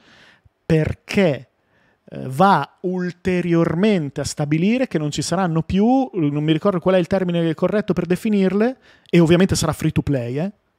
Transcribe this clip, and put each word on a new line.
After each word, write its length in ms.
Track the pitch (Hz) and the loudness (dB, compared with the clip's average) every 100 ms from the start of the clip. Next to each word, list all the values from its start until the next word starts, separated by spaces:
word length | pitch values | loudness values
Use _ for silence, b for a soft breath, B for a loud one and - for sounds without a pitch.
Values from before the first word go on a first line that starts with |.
| b b b b b _ - | b b b b b _ 0
perché, 840 | 160 156 - - - 185 123 120 _ _ _ _ _ | 0 0 -6 -6 0 0 0 -8 _ _ _ _ _
eh, 200 | - 143 135 | -20 -14 -8
va 500 | 131 190 175 139 _ | 2 4 4 0 _
ulteriormente 1400 | 180 185 180 - 185 180 175 165 165 160 214 196 147 - | -6 -4 -6 -6 -2 -2 0 2 2 2 2 0 -2 -6
a 20 | |
stabilire 640 | 135 - 147 156 185 247 254 | -8 -6 -2 0 2 0 -2
che 100 | 175 | -2
non 140 | 151 | -4
ci 100 | 143 | -4
saranno 400 | 139 175 185 160 | -4 -2 -2 -2
più, 480 | - 185 214 262 262 | -2 0 2 2 0
non 300 | 196 147 143 | -2 -2 0
mi 80 | 156 | 0
ricordo 280 | 156 202 185 | 0 0 0
qual 160 | - 185 | 2 0
è 20 | |
il 100 | 170 | 2
termine 460 | 190 180 170 165 | -2 -2 -2 -2
corretto 400 | 156 180 208 208 | 0 -2 -2 -2
per 120 | 175 160 | -2 -2
definirle, 680 | 180 226 208 190 196 226 262 b b b | -2 0 2 2 2 -2 -4 b b b
e 100 | 175 | 2
ovviamente 360 | 165 170 190 - | 4 4 2 0
sarà 180 | 165 | -2
free 180 | - 160 | -2 -2
to 100 | 156 | -2
play, 380 | - 139 120 131 | -2 -4 -4 -6
eh? 120 | 185 - _ | -6 -10 _